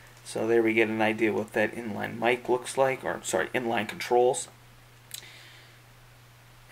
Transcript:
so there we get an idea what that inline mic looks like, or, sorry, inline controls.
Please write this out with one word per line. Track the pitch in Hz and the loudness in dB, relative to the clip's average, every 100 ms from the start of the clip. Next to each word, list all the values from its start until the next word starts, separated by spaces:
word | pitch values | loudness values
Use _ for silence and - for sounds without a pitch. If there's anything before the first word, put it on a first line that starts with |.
| - - | -20 -20
so | - 120 110 | -10 -4 2
there | 117 | 4
we | 113 | 4
get | 110 110 | 4 2
an | 110 | 2
idea | 107 107 110 | 0 2 0
what | 104 107 | 0 -2
that | - 107 | -2 -2
inline | - 120 104 104 113 | -2 -8 -6 -6 -2
mic | 117 123 - | 0 0 0
looks | 123 - - | -2 -2 0
like, | 135 131 | 0 0
or, | 82 - | -4 -6
sorry, | - 90 - | -2 -2 -2
inline | 123 117 113 107 | -2 -2 -2 -4
controls. | 92 - 123 123 139 - - - - - - - - - - - - - - - - - - - - - - - | -6 0 4 4 2 -6 -14 -20 -20 -20 -20 -20 -18 -18 -20 -20 -20 -20 -20 -20 -20 -20 -20 -20 -20 -20 -20 -16